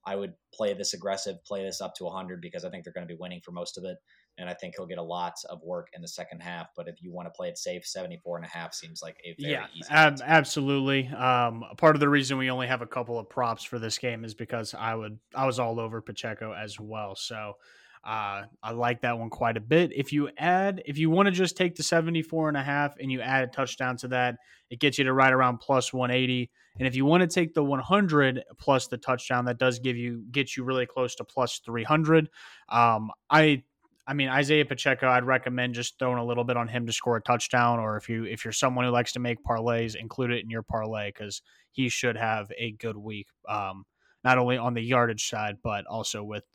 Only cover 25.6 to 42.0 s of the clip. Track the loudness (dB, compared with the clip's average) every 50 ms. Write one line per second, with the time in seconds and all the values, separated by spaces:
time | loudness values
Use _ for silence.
25.6 | 0 2 2 2 2 0 -2 -2 0 2 2 2 2 2 0 -2 -2 -6 _ _
26.6 | _ _ _ -2 -2 -2 0 2 4 6 6 6 4 4 2 0 0 2 2 0
27.6 | 2 2 0 -2 2 2 4 4 4 6 6 6 6 6 2 -2 -8 _ -20 _
28.6 | 2 4 4 4 4 -2 -8 -6 -2 -2 -2 -2 0 0 0 0 2 0 0 2
29.6 | 2 2 2 2 -2 -4 -2 -2 -4 -6 -6 -8 -10 -4 -2 -2 -2 -2 -4 -6
30.6 | -4 -2 -2 -2 -2 -2 -2 -4 -2 -2 -4 -10 -14 _ -2 -2 -2 -2 -2 -10
31.6 | _ -6 -6 -4 0 2 2 2 4 6 6 4 4 2 _ -20 -20 -20 -20 -20
32.6 | _ 0 4 6 6 6 4 2 -2 -6 -12 _ _ _ 6 8 8 6 4 2
33.6 | -2 _ _ _ _ _ _ _ _ -6 -2 -2 0 2 2 2 4 4 4 4
34.6 | 4 2 -2 0 2 0 2 4 4 4 4 4 4 4 2 2 2 -2 -2 -2
35.6 | -2 -2 -2 -4 -6 -6 _ _ 0 0 0 0 -2 -2 0 0 0 0 0 0
36.6 | -2 -2 -4 -4 -4 -2 -4 -2 0 0 0 0 2 2 2 2 2 2 4 4
37.6 | 4 4 4 2 0 -2 -4 -6 -6 -6 -6 -4 -4 -6 -8 -8 -8 -6 -2 0
38.6 | 0 2 2 2 2 4 4 2 2 0 -4 -4 -2 -2 -4 -4 -2 -2 -2 0
39.6 | 2 0 0 0 0 -2 -6 -10 -12 -10 -4 -2 0 0 0 -2 -4 -6 -8 -8
40.6 | -6 -4 -4 -4 -2 -4 -4 -4 -6 -6 -8 -10 -10 -10 -10 -12 _ _ _ _
41.6 | _ _ _ -2 0 0 0 0